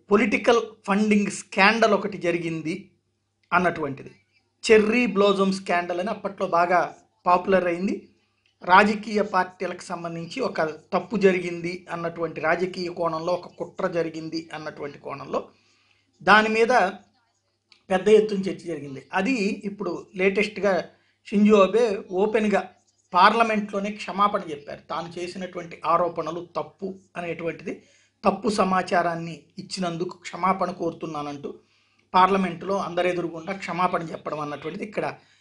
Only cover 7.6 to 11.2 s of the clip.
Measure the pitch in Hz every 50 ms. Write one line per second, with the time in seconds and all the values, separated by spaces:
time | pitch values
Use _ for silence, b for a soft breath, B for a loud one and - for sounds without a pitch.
7.6 | 180 180 170 175 185 214 294 - - - _ _ _ _ _ _ _ _ _ _
8.6 | - - 180 196 208 208 220 214 - 233 208 208 202 202 196 185 180 180 - -
9.6 | 190 175 180 180 - - 180 170 170 170 165 165 165 170 - 262 262 - 208 -
10.6 | 160 156 151 - - _ 202 180 196 - 240 196